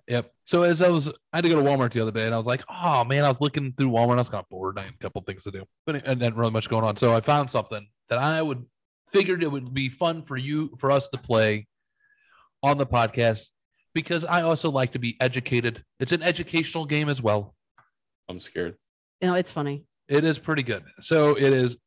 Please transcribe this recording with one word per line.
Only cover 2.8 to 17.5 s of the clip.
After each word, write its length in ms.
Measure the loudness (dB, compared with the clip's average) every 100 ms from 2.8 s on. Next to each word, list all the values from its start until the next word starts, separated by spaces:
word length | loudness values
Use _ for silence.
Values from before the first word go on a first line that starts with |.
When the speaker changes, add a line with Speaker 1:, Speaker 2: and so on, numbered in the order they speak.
| 0 0
Speaker 1:
man," 200 | 2 2
I 40 | 2
was 100 | 2
looking 320 | 0 -2 -6
through 180 | 0 0
Walmart. 220 | 4 4
I 20 | 2
was 140 | 0
kinda 160 | -4 -10
bored. 300 | -8 -6 -6
I 20 |
had 100 | -12
a 40 | -12
couple 240 | -10 -10
things 220 | -10 -12
to 80 | -12
do, 120 | -14 -16 _ -8
but 100 | -6
it, 60 | -4
and 140 | -2
not 160 | 0 0
really 160 | 0
much 180 | 0 -2
going 140 | 0
on. 140 | 0 2
So 160 | 2
I 80 | 4
found 300 | 4 2 2
something 360 | -4 -4 -10 -14 _ -6
that 80 | -2
I 240 | 0 0
would, 240 | -2 -4 -10 _ _ _ _
figured 300 | 0 2 0
it 40 | -2
would 200 | -4 -6
be 160 | -6 -6
fun 340 | -2 -2 -2
for 140 | -8 -8
you, 340 | -6 -4 -6 -4
for 100 | 0
us 180 | 0 0
to 80 | -8
play 480 | 0 2 2 0 -6 _ _ _ _ _ _ _ _ _
on 160 | 0 0
the 60 | 2
podcast 580 | 2 0 2 0 0 -6 _ _ _ _
because 320 | -6 -4 -4 0
I 160 | 0
also 300 | 2 0 0
like 200 | 0 -2
to 60 | -2
be 180 | -4 -2
educated. 640 | -2 -2 -2 0 -2 -4 -12 -8
It's 120 | -2
an 120 | 0
educational 640 | 0 -2 -2 -2 -2 -4 -4
game 220 | -2 -2
as 140 | -2
well. 320 | 0 0 -2